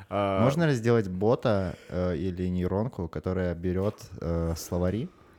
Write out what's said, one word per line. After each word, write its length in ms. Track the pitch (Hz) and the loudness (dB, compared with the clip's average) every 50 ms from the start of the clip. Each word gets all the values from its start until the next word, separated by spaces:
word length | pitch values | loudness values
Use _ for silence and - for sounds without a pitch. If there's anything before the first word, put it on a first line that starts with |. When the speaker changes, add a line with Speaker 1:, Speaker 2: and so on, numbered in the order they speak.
| 101 - | -12 -4
Speaker 1:
а, 320 | 98 101 101 98 95 95 110 | 0 0 2 2 4 4 4
Speaker 2:
Можно 220 | 131 143 170 170 151 | 4 4 4 2 2
ли 60 | 139 | 2
сделать 340 | 117 110 117 117 113 104 95 | 2 4 4 4 4 2 0
бота, 640 | 92 92 104 110 127 - - 123 104 98 95 85 - - - - | -2 0 2 2 2 2 2 0 2 2 0 -2 -6 -8 -12 -8
э, 280 | - 90 90 90 87 | -4 -2 0 0 0
или 320 | 73 87 95 87 92 92 90 | -2 -2 -4 -2 -2 -2 -2
нейронку, 600 | 90 90 90 90 92 101 110 120 - - 87 80 | 0 0 0 0 0 0 -2 -2 -4 -6 -8 -6
которая 460 | - 80 - 92 92 95 90 90 85 | -6 -6 -4 -2 -2 0 0 -2 -2
берет, 460 | 85 87 92 90 92 95 107 - - - - - - | -2 -2 -2 0 0 0 -2 -2 -6 -16 -18 -14 -8
э, 340 | - 85 85 85 82 82 82 | -4 -2 0 0 0 -2 -2
словари, 520 | - - - 90 87 90 92 92 110 151 185 - - - - - | -4 -6 -4 -2 0 0 0 0 -2 -4 -6 -10 -18 -20 -20 -20